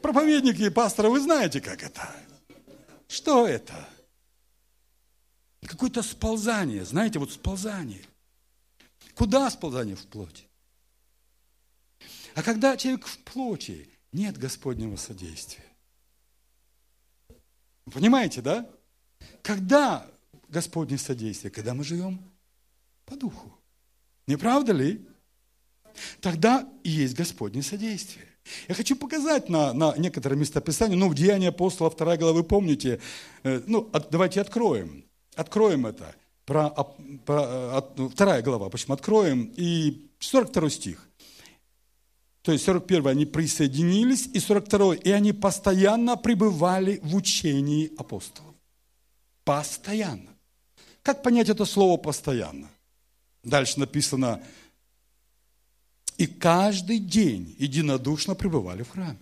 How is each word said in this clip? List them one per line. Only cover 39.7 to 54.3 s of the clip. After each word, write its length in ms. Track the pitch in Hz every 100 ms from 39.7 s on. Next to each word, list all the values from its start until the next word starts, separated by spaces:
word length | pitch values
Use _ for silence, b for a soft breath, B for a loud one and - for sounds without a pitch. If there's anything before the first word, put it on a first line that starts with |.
| 170 156 - - _
сорок 320 | - 262 233
второй 200 | - 156
стих. 380 | - - 85 - _ B B B B _ _ _ _ _ _ _ _
То 100 | -
есть 120 | 156
сорок 220 | - 180 180
первый 260 | 185 139
они 140 | 135 151
присоединились, 1000 | 160 160 - 147 135 170 196 240 269 -
и 60 | 202
сорок 280 | - 202 202
второй: 320 | 208 196 165
«И 120 | 180
они 220 | 202 208
постоянно 840 | 202 202 190 - 185 196 226 240 240
пребывали 840 | 247 220 214 170 175 190 190 202
в 140 | 151 190
учении 760 | 190 - 160 139 143 147 156 156
апостолов». 560 | - 98 - - 151 151 _ _ _ _ _ _ _ _
Постоянно. 880 | - 143 151 - - 214 202 107 87 - _ _ _ _ b b
Как 220 | - 277
понять 240 | 269 240 214
это 160 | 214
слово 320 | 202 - 190 165
«постоянно»? 720 | 151 139 - 127 80 73 - _ _ _ _ _ _ _
Дальше 380 | 120 143 131 -
написано, 600 | 135 147 139 131 131